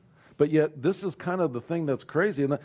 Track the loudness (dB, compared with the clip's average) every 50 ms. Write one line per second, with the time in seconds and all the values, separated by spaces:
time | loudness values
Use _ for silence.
0 | _ _ _ _ -20 -8 -2 0 2 4 4 4 2 2 0 -2 -2 -2 -2 -2
1 | -4 -8 -8 -6 -4 -4 0 0 0 0 -2 -4 -6 -4 -4 -2 -2 -2 -2 -2
2 | -4 -2 0 0 2 2 0 0 0 0 0 -2 -6